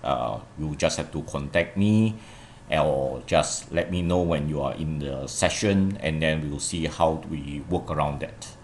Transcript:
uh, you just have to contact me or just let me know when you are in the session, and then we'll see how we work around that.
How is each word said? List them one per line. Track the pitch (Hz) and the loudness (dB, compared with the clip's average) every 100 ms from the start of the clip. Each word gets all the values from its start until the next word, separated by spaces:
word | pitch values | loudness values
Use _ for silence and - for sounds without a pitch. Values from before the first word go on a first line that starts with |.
uh, | - 67 60 53 - - | 0 0 0 -4 -10 -6
you | 78 73 | -6 0
just | 80 - | 0 0
have | 78 | -4
to | 78 | -6
contact | - 73 71 87 85 98 | -6 -6 0 0 0 2
me | 104 107 110 110 - - - - - | 6 6 4 0 -12 -18 -20 -20 -2
or | 78 76 67 67 65 - | 2 2 2 0 -4 2
just | 78 - - - | 2 2 -4 -2
let | 82 82 | -2 0
me | 90 | 0
know | 87 90 | 2 2
when | 85 80 73 | 2 0 0
you | 73 | -2
are | 67 | -2
in | - 78 76 | -2 -4 -4
the | 71 67 69 | -4 -6 -6
session, | - 90 - 107 98 95 98 | 0 0 2 4 4 4 0
and | 78 78 | -2 0
then | 78 78 76 | 2 2 -2
we'll | 71 | -4
see | - 87 78 | -4 -2 -2
how | - 82 78 67 | 2 2 2 -4
we | 78 71 71 71 | -8 -6 -8 -2
work | 87 - | -2 -2
around | 76 73 71 | -2 0 -2
that. | 69 - - - | -8 -10 -16 -16